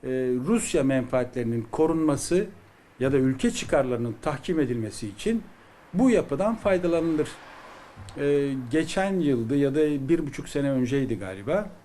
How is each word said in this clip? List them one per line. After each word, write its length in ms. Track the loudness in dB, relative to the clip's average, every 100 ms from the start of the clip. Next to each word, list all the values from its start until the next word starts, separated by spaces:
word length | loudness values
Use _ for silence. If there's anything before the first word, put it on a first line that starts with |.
e, 60 | -4 -2 0 0 2
Rusya 360 | 0 2 2
menfaatlerinin 840 | 2 2 0 -2 -2 -4 -2 -2 -4
korunması 760 | 0 2 4 2 0 0 0 0 -8 -20 -20 -20 -4
ya 120 | 0
da 60 | 4
ülke 340 | 2 2 0
çıkarlarının 640 | -2 0 0 2 -2 -4 -4
tahkim 380 | -6 -6 -2 0
edilmesi 480 | 0 -2 -6 -8 -12
için 360 | -6 -2 -2 -4 -20 -20 -20 -8
bu 160 | 2 4
yapıdan 460 | 4 2 0 0 0
faydalanılır. 720 | 2 2 2 2 2 0 -2 -4 -18 -20 -20 -20 -20 -20 -16 -4
E, 360 | 0 2 0 -2 -2
geçen 480 | 0 0 0 0 2
yıldı 360 | 2 2 2 2
ya 200 | 2 2
da 340 | 2 2 0
bir 180 | 0 0
buçuk 220 | -8 -6
sene 220 | -2 0
önceydi 480 | 0 2 0 -2 -4
galiba. 500 | -6 -8 -2 -2 -2 -12